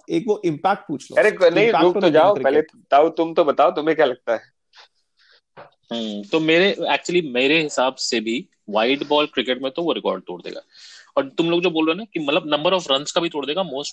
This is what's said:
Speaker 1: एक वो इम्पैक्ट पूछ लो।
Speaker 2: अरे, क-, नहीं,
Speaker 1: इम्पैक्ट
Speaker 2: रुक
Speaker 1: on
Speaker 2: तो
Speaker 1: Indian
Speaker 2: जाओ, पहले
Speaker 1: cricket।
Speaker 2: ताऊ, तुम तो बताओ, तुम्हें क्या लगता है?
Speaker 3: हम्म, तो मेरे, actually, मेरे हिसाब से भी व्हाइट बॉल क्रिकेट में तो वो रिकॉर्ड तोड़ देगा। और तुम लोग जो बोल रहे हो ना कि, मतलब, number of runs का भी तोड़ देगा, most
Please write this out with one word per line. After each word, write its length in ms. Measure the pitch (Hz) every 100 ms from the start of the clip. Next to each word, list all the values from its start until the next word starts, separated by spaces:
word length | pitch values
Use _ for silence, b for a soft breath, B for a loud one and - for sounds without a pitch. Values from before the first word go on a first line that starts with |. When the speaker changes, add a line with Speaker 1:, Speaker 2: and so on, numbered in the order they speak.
| -
Speaker 1:
एक 140 | 165 -
वो 140 | 208 170
इम्पैक्ट 360 | 147 190 202 -
पूछ 240 | 143 -
लो। 60 | -
Speaker 2:
अरे, 140 | 202
क-, 120 | 185
नहीं, 220 | 175 175 226
Speaker 1:
इम्पैक्ट 180 | 180
Speaker 2:
रुक 120 | 175 190
Speaker 1:
on 60 |
Speaker 2:
तो 60 | 185
Speaker 1:
Indian 160 | 151
Speaker 2:
जाओ, 120 | 180 196
पहले 240 | 135 151
Speaker 1:
cricket। 260 | 156 _ -
Speaker 2:
ताऊ, 180 | 139 165
तुम 240 | 165 165
तो 100 | 165
बताओ, 280 | 151 131 156
तुम्हें 240 | 160 151 156
क्या 100 | 139
लगता 280 | 120 -
है? 80 | 113 - _ _ b b _ _ _ b b _ - - _ -
Speaker 3:
हम्म, 320 | 117 110 104
तो 160 | 101 160
मेरे, 360 | 160 165 196 -
actually, 420 | 165 143 - 175 151
मेरे 360 | 120 135 160
हिसाब 340 | 151 135 131 131
से 240 | - 117
भी 300 | 110 120 - _ -
व्हाइट 380 | 104 117 143 147
बॉल 180 | 147 151
क्रिकेट 360 | - 123 127
में 100 | 135
तो 100 | 151
वो 120 | 170
रिकॉर्ड 300 | 107 98 95
तोड़ 180 | - 90
देगा। 200 | 90 - - B B B B 139
और 120 | 135
तुम 200 | - 170
लोग 120 | 175
जो 80 | 180
बोल 160 | 160 156
रहे 80 |
हो 40 | 175
ना 80 | 226
कि, 60 | 170
मतलब, 320 | 143 165 151
number 300 | 147 165 185
of 120 | 143 135
runs 160 | 147
का 100 | 180
भी 80 | 165
तोड़ 160 | 156 135
देगा, 160 | 170
most 300 | 180 135 143